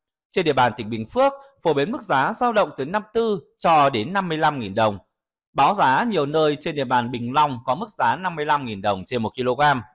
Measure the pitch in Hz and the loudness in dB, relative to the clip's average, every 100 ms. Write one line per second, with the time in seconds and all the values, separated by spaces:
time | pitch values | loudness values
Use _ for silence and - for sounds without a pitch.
0 | _ _ _ 190 160 131 123 113 107 113 | _ _ _ -2 0 2 2 0 -6 -8
1 | 113 247 277 277 - _ 170 139 151 285 | -4 0 0 0 -12 _ 0 0 0 -4
2 | 208 139 151 220 247 214 160 - 135 208 | -2 0 0 0 0 2 0 -4 -6 -6
3 | 202 226 226 196 - _ 180 156 139 123 | -4 -2 -2 -2 -6 _ 2 4 4 2
4 | 127 196 180 156 156 143 101 101 110 98 | -2 -4 -2 0 0 0 -4 0 0 0
5 | - _ _ _ _ - 143 196 143 139 | -10 _ _ _ _ 2 2 4 2 2
6 | 233 180 143 156 151 143 175 147 127 123 | 2 0 0 2 2 0 -4 -4 0 0
7 | 120 127 120 143 151 120 127 131 233 - | 0 -4 -2 0 0 0 -4 -4 -6 -2
8 | 123 139 185 160 151 147 123 101 104 95 | -2 0 -4 -4 -2 -2 -4 -4 -2 -2
9 | 90 127 110 - 123 127 147 131 - | -4 -4 -4 -2 -2 2 2 2 -4